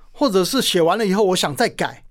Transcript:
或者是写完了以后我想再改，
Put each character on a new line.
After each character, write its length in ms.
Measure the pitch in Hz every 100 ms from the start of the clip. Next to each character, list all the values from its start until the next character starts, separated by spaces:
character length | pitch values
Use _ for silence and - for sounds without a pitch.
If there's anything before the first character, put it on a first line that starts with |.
| -
或 180 | - 285
者 160 | 190 175
是 160 | 269
写 180 | 196 185
完 160 | 160 202
了 100 | 214
以 80 |
后 100 | 190
我 120 | 196 180
想 180 | 170 143
再 120 | 233
改， 360 | - 147 - -